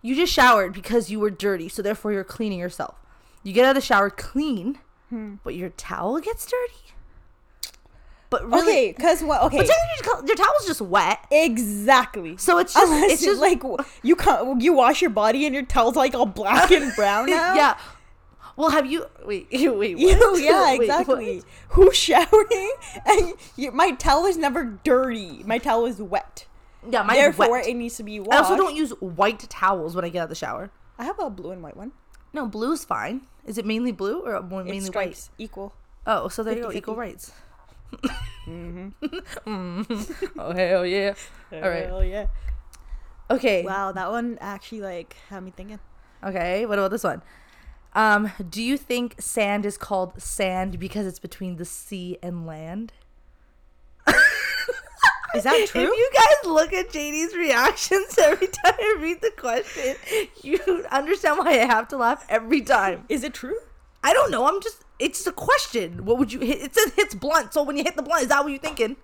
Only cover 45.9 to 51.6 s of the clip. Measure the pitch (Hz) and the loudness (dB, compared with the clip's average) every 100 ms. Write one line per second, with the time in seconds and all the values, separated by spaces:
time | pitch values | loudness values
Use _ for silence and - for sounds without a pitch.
45.9 | - - _ 196 185 175 185 226 202 190 | -20 -20 _ -6 -4 -2 -2 0 0 0
46.9 | 208 190 165 - - - _ - - - | 0 -4 -4 -12 -20 -20 _ -20 -20 -6
47.9 | - 220 208 214 - 180 170 233 277 - | 0 4 4 0 -6 -12 -6 -4 -4 -2
48.9 | 247 240 - - - 202 208 202 202 - | -4 -4 -8 -6 -2 0 0 -4 -8 -6
49.9 | 196 180 196 - - 190 185 190 175 190 | -4 -4 -8 -12 -4 -2 -2 -6 -6 -8
50.9 | 208 196 175 170 - 185 175 | -6 -8 -8 -16 -12 -12 -10